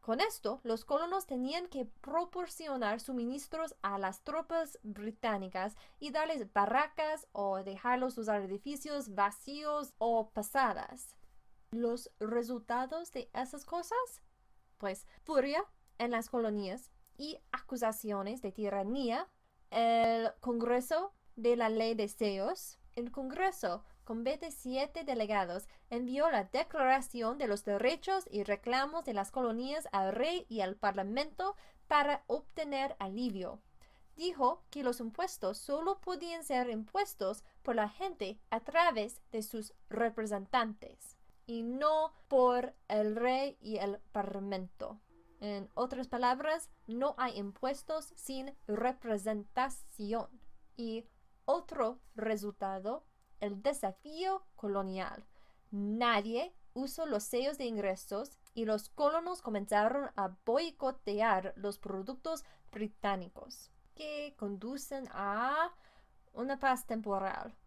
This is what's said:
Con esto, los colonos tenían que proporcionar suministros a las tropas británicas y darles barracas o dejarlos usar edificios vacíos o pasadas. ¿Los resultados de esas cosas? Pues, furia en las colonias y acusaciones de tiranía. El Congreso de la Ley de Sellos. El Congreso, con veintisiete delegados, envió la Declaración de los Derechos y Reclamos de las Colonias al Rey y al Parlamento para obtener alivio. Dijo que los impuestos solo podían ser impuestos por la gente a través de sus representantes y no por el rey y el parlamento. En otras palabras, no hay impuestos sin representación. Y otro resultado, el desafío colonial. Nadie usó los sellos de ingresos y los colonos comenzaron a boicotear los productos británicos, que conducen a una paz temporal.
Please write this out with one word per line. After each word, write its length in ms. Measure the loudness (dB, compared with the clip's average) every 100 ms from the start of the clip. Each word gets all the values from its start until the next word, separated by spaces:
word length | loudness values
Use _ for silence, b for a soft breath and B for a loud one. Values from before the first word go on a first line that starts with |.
Con 200 | 0 2
esto, 400 | 2 2 -2 -2
los 200 | -2 -2
colonos 420 | 2 0 2 -2 -2
tenían 420 | -2 -2 -2 -4
que 180 | -6 -6
proporcionar 1120 | -8 -2 0 0 -4 -6 -8 -6 -2 0 -2
suministros 800 | -2 -2 -2 -4 -6 -6 -6 -4
a 160 | -4 0
las 240 | -2 -4
tropas 560 | -4 -4 0 0 -2 -6
británicas 920 | -12 -8 -8 -4 0 0 -2 -2 -4 -6 B B
y 100 | -4
darles 420 | -2 0 0 2
barracas 760 | 4 6 4 2 0 0 -2 -6
o 300 | -2 0 0
dejarlos 560 | -2 -2 2 2 2 -2
usar 240 | 0 0
edificios 720 | 0 -6 -6 -8 -4 -4 -4
vacíos 800 | 2 2 2 -10 -6 -2 -2 -4 -2
o 320 | 2 2 0
pasadas. 840 | -6 0 2 4 2 -6 -12 -16 -18 -20 -20 -20 -20 -8
¿Los 400 | 0 0 0 -6 _
resultados 920 | -2 0 0 -4 -2 -2 0 -4 -6
de 180 | -10 -8
esas 320 | -4 -4 -6
cosas? 580 | -6 -6 -2 -2 -2 -6 -20 _ _ -20 _ _
Pues, 280 | -4 -4 -10 b
furia 420 | 2 2 4 0 -2 -8 _ -4
en 120 | 0
las 200 | 0 0
colonias 600 | 0 0 0 -2 -6 -10 -20 -20 -12
y 220 | -10 -10 -8
acusaciones 920 | -8 -6 0 0 0 -2 -2 -2 -4
de 80 | -6
tiranía. 800 | -2 0 0 0 0 0 0 -4 _ _ _ -2
El 640 | 2 6 6 6 4 2 -2
Congreso 720 | -2 0 4 2 4 0 0 _ -20 0
de 200 | 4 4
la 120 | 4
Ley 260 | 4 2
de 140 | 2 -2
Sellos. 680 | 0 0 2 -2 -2 -8 -14 -10
El 180 | -6 -6
Congreso, 720 | -4 -4 2 2 2 -2 -2 b b
con 180 | -6 -2
veintisiete 800 | 0 0 -4 -8 -4 -2 -2 -4
delegados, 640 | -2 0 2 2 2 -2 -8 b b
envió 400 | -4 -2 4 4
la 140 | 4
Declaración 960 | 2 0 0 4 6 6 4 -2 -2 0
de 100 | 0
los 160 | 0
Derechos 640 | 2 4 4 2 2 0 2
y 140 | -2
Reclamos 600 | 0 0 2 2 2 -2
de 100 | -2
las 180 | 0 0
Colonias 560 | 0 0 0 -2 -4 -2
al 220 | 2 2
Rey 340 | 4 2 2 -2
y 120 | 0
al 160 | 0 2
Parlamento 800 | 0 2 0 0 -2 -2 -2 -2 B B 4
para 340 | 6 6 2 0
obtener 680 | -2 -2 -6 -2 0 -2 -2
alivio. 600 | -4 -2 -2 -2 -6 -8 -16 -20 b b b
Dijo 480 | -4 -4 2 2 2 -8
que 140 | -4
los 160 | -2 -2
impuestos 580 | -4 -4 -4 -2 -2 -2
solo 420 | -2 0 0 -2
podían 440 | -2 -4 -4 -6
ser 260 | 0 0 2
impuestos 720 | -2 -2 -2 -2 0 -2 -2 b b
por 100 | 0
la 140 | 2 2
gente 500 | 0 -6 -4 -6 -6 -4
a 100 | -4
través 600 | 2 6 6 4 -2 -6 -6
de 100 | -6
sus 320 | -4 -6 -8 -14 -8
representantes 1300 | 0 2 2 -2 -2 0 0 0 -4 -14 -18 -20 -20 -20 -20 -8
y 180 | -6
no 480 | -4 2 4 4 2 b b
por 460 | 6 8 6 0 -8 0
el 300 | 2 4 4
rey 420 | 4 4 2 -4
y 180 | -6 -2
el 200 | -2 -4 -4
parlamento. 880 | -4 -2 -4 -4 -4 -4 -8 -10 -10 _ -20 -20 -10
En 280 | -6 -6 -6
otras 320 | -2 -2 -2 -4
palabras, 640 | 2 4 4 2 -2 -4 -14 -8
no 300 | 0 0 0
hay 200 | -2 -2
impuestos 760 | -6 -2 -2 -2 -4 -4 -4
sin 400 | -14 -8 -6 -8 -12 -4
representación. 1600 | 0 0 0 -2 -2 0 -2 -2 -2 0 -2 -10 -8 -2 -2 -4 -10 -16 -16 -18 -8
Y 300 | -6 -6 -8 _ -20 -8 2
otro 520 | 2 0 0 0 0 -12
resultado, 880 | -4 0 0 -2 -4 -4 -2 -4 -6 -8 _ _ -6
el 220 | -4 0
desafío 840 | 0 2 -2 -4 -12 -2 0 0 -4 -8
colonial. 720 | -2 0 0 -4 -6 -8 -16 b b b -8
Nadie 840 | -4 0 2 4 4 2 -2 -2 -8 -12
usó 320 | -6 -6 -4
los 200 | 0 0
sellos 340 | 0 0 0 -2
de 80 | -2
ingresos 720 | 0 0 -2 -4 -6 -6 -12 -12
y 100 | -4
los 240 | 0 0 0
colonos 540 | 2 4 4 0 -6
comenzaron 680 | -2 -4 4 4 6 2 -2 -2
a 180 | -4 -2 2
boicotear 1040 | 2 2 -2 -2 -2 -4 2 6 4 2 -4
los 220 | -4 -4
productos 680 | -6 -6 -6 -6 -4 -6 b b -12
británicos, 960 | -6 -6 -2 -2 0 -4 -12 -16 -16 -20 -20 -20
que 400 | -12 -8 -6 -8 -6
conducen 680 | -6 -4 -6 -8 -6 -8 -8
a 640 | -4 -2 0 2 2 0 b b b b b -16
una 260 | -6 -2 2
paz 280 | 2 2 0
temporal. 680 | -4 0 0 0 -4 -8 -14